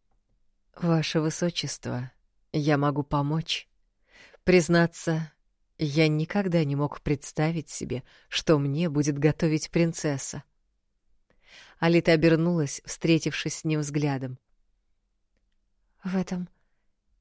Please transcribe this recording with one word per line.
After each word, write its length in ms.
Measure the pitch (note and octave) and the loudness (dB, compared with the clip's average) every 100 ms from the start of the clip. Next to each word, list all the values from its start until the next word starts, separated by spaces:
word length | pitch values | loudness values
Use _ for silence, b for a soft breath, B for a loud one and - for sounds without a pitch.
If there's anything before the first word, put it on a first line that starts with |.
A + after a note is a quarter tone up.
| _ _ _ _ _ _ _ - | _ _ _ _ _ _ _ -4
«Ваше 440 | E3+ E3 D#3 E3 | 0 0 0 -2
высочество, 920 | D#3 - F3 - C#3+ - B2 B2 C3 - _ _ _ | -2 -2 -4 -4 -6 -6 -6 -8 -8 -14 _ _ _
я 280 | D#3 D3 C#3+ | -2 0 2
могу 240 | C#3+ C#3 | 2 -2
помочь. 680 | C#3 D3 C#3+ D#3+ - - - _ _ _ b b b b | -2 -2 -2 -2 -4 -8 -10 _ _ _ b b b b
Признаться, 880 | - F3+ E3+ E3+ E3 - - D#3+ D#3 _ _ _ _ - | 2 4 4 4 2 0 -2 -4 -6 _ _ _ _ -8
я 300 | D3+ D3 D#3 | -2 2 2
никогда 560 | D3+ D#3+ G3+ F#3+ E3+ | 2 0 -2 0 0
не 120 | C#3+ C#3 | 0 -2
мог 260 | C#3+ - | -4 -4
представить 680 | C#3+ C#3+ - - D#3 E3 - | -4 -4 -4 -2 -2 -2 -6
себе, 320 | - C#3+ B2 b b b | -6 -6 -8 b b b
что 280 | - - D3+ | -4 2 2
мне 320 | C#3+ C#3+ F3 | 2 -2 0
будет 300 | C#3+ C#3+ C#3+ | 0 0 2
готовить 500 | D3+ - E3 D#3 - | 0 2 0 0 -2
принцесса». 720 | E3+ E3 E3 D#3 C#3 - D3 - _ _ _ _ _ _ _ _ B B B B B | 0 0 0 -2 -2 -4 -8 -14 _ _ _ _ _ _ _ _ B B B B B
Алита 360 | E3 E3+ E3+ | 2 4 4
обернулась, 680 | D#3+ E3 D#3+ E3+ E3+ C#3+ - - | 4 6 4 2 0 0 -4 -8
встретившись 720 | - E3 D#3+ D#3 - D#3 - | -2 2 2 2 -4 -4 -4
с 60 | D#3+ | -2
ним 160 | D3+ | -2
взглядом. 580 | D3 D3 D3 C3+ B2+ C3 _ _ _ _ _ _ _ _ _ _ _ _ _ _ _ _ | -2 -2 -2 -2 -6 -12 _ _ _ _ _ _ _ _ _ _ _ _ _ _ _ _
«В 140 | F#3 F#3+ | -6 -4
этом 320 | F3 F3+ F3+ _ _ _ _ _ _ _ | -4 -6 -8 _ _ _ _ _ _ _